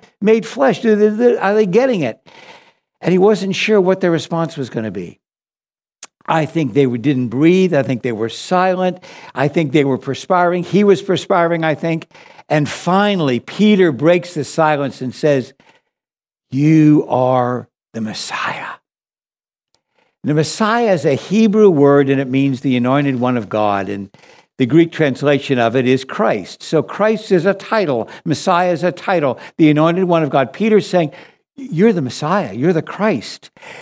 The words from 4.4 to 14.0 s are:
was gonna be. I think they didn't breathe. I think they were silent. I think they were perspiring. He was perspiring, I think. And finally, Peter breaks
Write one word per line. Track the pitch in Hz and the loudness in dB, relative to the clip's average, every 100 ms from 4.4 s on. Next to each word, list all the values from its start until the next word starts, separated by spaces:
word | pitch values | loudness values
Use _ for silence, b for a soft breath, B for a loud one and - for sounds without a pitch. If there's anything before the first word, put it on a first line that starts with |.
| 160 151 | -6 -6
was | 120 | -8
gonna | - 110 | -6 -6
be. | 98 87 - _ _ _ _ _ _ _ _ - _ | -8 -12 -14 _ _ _ _ _ _ _ _ -20 _
I | - 160 147 | -4 -2 -2
think | 165 139 | -2 -2
they | 110 135 | 2 0
didn't | 120 127 131 123 | 0 -2 -2 -2
breathe. | 120 160 185 185 | 0 2 4 2
I | 151 | 0
think | 135 123 | -2 -2
they | 127 | -4
were | 107 113 | -4 -6
silent. | - - 180 185 185 185 180 B B B | -6 -4 0 0 0 -2 -4 B B B
I | - 143 | -4 -2
think | 170 151 | -2 0
they | 156 | 2
were | 139 127 | 0 -2
perspiring. | - 123 - 185 175 180 | -4 -8 -2 0 0 -2
He | 175 190 | -2 2
was | 202 190 | 2 2
perspiring, | - 175 - 190 170 170 | 0 -4 0 0 0 0
I | 160 | -2
think. | 143 165 165 - B B B B | -2 -4 -6 -8 B B B B
And | 151 143 | -2 -2
finally, | - - 190 208 196 143 120 | -4 -2 0 2 0 -2 -2
Peter | - - 214 202 180 | -4 0 2 4 2
breaks | 120 | 2